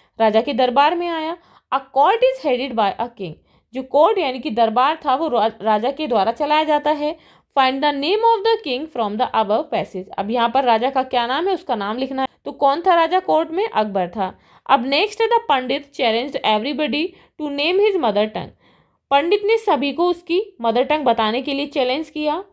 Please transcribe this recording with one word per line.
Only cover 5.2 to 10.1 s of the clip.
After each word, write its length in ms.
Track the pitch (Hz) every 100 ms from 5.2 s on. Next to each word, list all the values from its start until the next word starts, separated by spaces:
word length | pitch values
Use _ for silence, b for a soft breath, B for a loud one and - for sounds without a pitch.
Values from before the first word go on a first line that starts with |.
| 320
रा-, 340 | 233 220 220
राजा 280 | 214 214 240
के 160 | 277 302
द्वारा 260 | 226 208
चलाया 320 | - 302 302
जाता 260 | 311 294 294
है। 260 | 302 294 330 b b b 277
Find 240 | 262 269
the 100 | 294
name 260 | 285 294 427
of 240 | 453 453
the 220 | 440 440 320
king 300 | 254 311 -
from 240 | 208 214
the 260 | 247 220 208
above 180 | 220 320
passage, 340 | 208 - 185 190